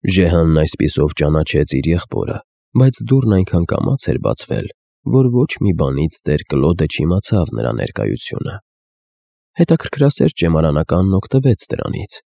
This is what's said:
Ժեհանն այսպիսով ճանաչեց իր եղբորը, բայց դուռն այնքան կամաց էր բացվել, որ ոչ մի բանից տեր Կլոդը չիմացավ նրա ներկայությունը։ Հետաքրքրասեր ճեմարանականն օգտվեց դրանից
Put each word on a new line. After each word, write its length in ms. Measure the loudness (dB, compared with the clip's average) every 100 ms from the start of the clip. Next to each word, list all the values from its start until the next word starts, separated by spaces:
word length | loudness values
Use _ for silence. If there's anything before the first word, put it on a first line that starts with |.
Ժեհանն 540 | 0 2 4 4 4 4
այսպիսով 560 | 2 0 -2 2 -2
ճանաչեց 580 | 0 0 0 0 0 0
իր 160 | -2 0
եղբորը, 480 | -2 -2 -6 -6 -8 -12 _ _
բայց 260 | 2 2 2
դուռն 340 | 0 2 4
այնքան 300 | 2 2 0
կամաց 400 | 0 -2 -2 -2
էր 140 | -2 -2
բացվել, 500 | -2 -4 -4 -6 -6 -14 _ _ 0
որ 220 | 2 4
ոչ 220 | 2 0
մի 180 | 0 0
բանից 460 | 2 0 0 -2 -4
տեր 260 | -2 -2
Կլոդը 420 | 0 0 2 2 -2
չիմացավ 640 | -2 0 0 0 0 0
նրա 220 | -2 -4
ներկայությունը։ 840 | -4 -6 -4 -4 -6 -8 -8 -8 -12 _ _ _ _ _ _ _ _ _ -2
Հետաքրքրասեր 800 | 0 0 -2 0 0 2 -2
ճեմարանականն 800 | 0 0 2 2 0 0 0 2
օգտվեց 500 | 0 0 0 2 0
դրանից 540 | -4 -8 -6 -8 -8 -14